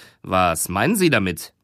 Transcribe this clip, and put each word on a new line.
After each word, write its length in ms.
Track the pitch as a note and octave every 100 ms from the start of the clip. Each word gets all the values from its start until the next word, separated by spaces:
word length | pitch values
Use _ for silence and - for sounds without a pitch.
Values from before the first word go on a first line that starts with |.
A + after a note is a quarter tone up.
| - _
Was 480 | - F#2 F2+ D#2+ -
meinen 260 | F#2 B2+ A3
Sie 140 | F3+
damit? 440 | B2 F#2 E2+ - _